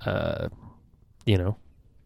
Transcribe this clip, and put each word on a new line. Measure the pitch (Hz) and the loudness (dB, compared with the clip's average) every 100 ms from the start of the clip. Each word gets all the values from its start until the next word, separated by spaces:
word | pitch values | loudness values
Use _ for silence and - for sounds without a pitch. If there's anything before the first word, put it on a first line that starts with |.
| - | -2
uh, | 98 80 - - - - - - - - - - | 0 0 -2 -6 -8 -20 -20 -20 -20 -20 -4 4
you | 98 | 4
know, | 90 110 - - - - | 4 -2 -8 -20 -20 -20